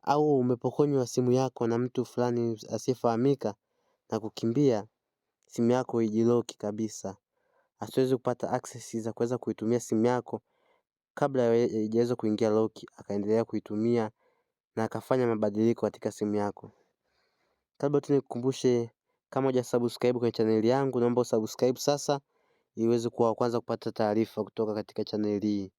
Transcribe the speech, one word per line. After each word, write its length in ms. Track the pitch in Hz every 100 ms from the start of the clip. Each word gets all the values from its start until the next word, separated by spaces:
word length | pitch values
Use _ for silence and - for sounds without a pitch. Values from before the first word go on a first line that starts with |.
au 380 | - 147 151 139
umepokonywa 680 | 123 123 127 - 147 139 120
simu 240 | - 123
yako 360 | 127 131 - 117
na 100 | 117
mtu 280 | 123 - 117
fulani 560 | - 123 120 117 110 -
asiyefahamika 880 | 113 - 127 120 117 131 139 107 98 _ _ _ _ _
na 100 | 113
kukimbia, 680 | 107 - 113 120 143 110 104 _ _ _ _ _ _
simu 260 | - 117
yako 300 | 123 123 117
ijilock 560 | 113 107 117 120 113 -
kabisa. 600 | 104 107 107 - 98 95 _ _ _ _ _ _
Asiweze 360 | 110 - 131 131
kupata 340 | 123 123 95
access 460 | 127 - 120 - 113
za 160 | 113
kuweza 240 | - 120 123
kuitumia 420 | - 107 110 120
simu 260 | - 110 117
yako 360 | 123 - 110 _ _ _ _ _ _ _
kabla 300 | - 147 135
ya, 60 | 120 117 120
haijaweza 460 | 110 107 113 120 123
kuingia 340 | 110 107 110
lock, 280 | 107 110 - - -
akaendelea 500 | - 101 101 113 113
kuitumia 680 | 107 - 107 113 120 107 _ _ _ _ _ _ -
na 80 |
akafanya 440 | 110 113 - 131 120
mabadiliko 540 | 110 107 104 113 117
katika 300 | 107 - 110
simu 240 | - 104 104
yako. 360 | 101 - - _ _ _ _ _ _ _ _ _ _ _
Kabla 240 | 143 147
tu 120 | -
nikukumbushe, 760 | 143 - 120 127 131 131 120 117 _ _ _ _
kama 180 | 139 135
hujasubscribe 720 | 127 120 123 120 - 123 123
kwenye 120 | 117
channel 340 | - 110 110 110
yangu, 340 | 131 139 123
naomba 220 | 120 123
usubscribe 580 | 120 113 107 - 123 127
sasa 420 | - 143 - 143 _ _ _ _ _ -
ili 120 | 113
uweze 220 | 120 117
kuwa 180 | - 117
wa 60 | 110
kwanza 240 | 123 117
kupata 320 | - 113 -
taarifa 520 | - 107 104 110 -
kutoka 300 | 98 - 110
katika 300 | 107 101 -
channel 380 | 104 104 104 104
hii. 300 | 107 104 95